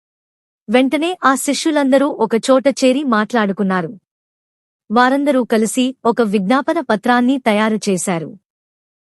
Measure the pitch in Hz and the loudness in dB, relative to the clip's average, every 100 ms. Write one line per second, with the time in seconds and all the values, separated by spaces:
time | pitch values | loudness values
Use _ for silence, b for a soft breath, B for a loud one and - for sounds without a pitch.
0 | _ _ _ _ _ _ - 240 269 294 | _ _ _ _ _ _ 0 2 2 0
1 | 330 370 262 262 - 269 320 302 269 262 | -2 0 0 0 -2 -2 0 0 2 2
2 | 277 - 226 226 240 262 277 - 262 254 | 2 -2 -2 -2 2 2 2 0 2 2
3 | 294 220 214 240 208 190 196 185 160 190 | 0 -2 0 -2 -2 -2 -2 -2 -4 -10
4 | _ _ _ _ _ _ _ _ - 220 | _ _ _ _ _ _ _ _ -4 2
5 | 247 277 285 262 226 220 220 - 254 262 | 2 2 0 0 0 0 0 0 -2 -2
6 | 226 240 220 208 185 262 294 320 285 208 | -2 0 0 0 0 0 0 -4 -2 -2
7 | 247 247 247 269 233 208 220 214 - 180 | 0 0 2 0 0 0 0 -2 -2 -4
8 | - 170 160 190 _ _ _ _ _ _ | -2 -6 -6 -16 _ _ _ _ _ _
9 | _ | _